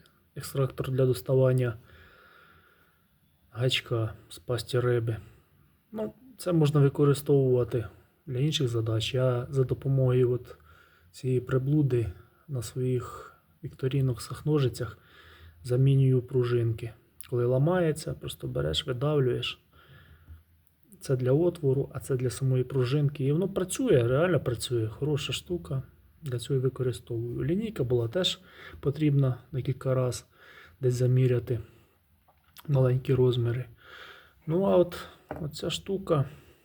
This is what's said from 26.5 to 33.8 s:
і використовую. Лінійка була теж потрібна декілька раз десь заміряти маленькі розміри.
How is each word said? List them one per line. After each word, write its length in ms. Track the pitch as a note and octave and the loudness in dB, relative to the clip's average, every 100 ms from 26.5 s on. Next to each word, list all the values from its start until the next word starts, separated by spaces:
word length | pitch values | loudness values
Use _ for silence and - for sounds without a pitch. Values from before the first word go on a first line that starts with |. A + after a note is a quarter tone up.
| C#3 | 0
і 40 | |
використовую. 840 | B2+ - B2+ A#2 - A#2 A#2+ B2+ C3+ | 0 0 -2 -4 -6 -6 -6 -4 -2
Лінійка 380 | F#3 A3+ G#3+ | -2 -2 -4
була 240 | B2 B2 A#2 | 0 0 0
теж 320 | F3+ F3+ - - - - - | -2 -2 -4 -12 -20 -20 -8
потрібна 580 | D3 C#3+ D3+ C#3+ C3+ A#2+ - | -4 0 2 4 2 0 -6
декілька 420 | C3+ A#2+ C3 C3+ | -6 -4 -4 -2
раз 320 | C3 B2+ A#2 - _ - - - - | 0 0 -4 -10 _ -20 -20 -20 -4
десь 120 | B2+ | -2
заміряти 680 | B2 B2+ B2+ B2+ B2 A#2 A#2 - - _ _ _ _ _ _ _ - - | 2 4 4 4 2 0 -4 -6 -18 _ _ _ _ _ _ _ -12 0
маленькі 460 | C#3 C3 B2+ C3 | 2 4 2 2
розміри. 520 | B2+ B2+ A#2+ A#2 A#2+ B2 - | 4 4 4 0 -2 -6 -14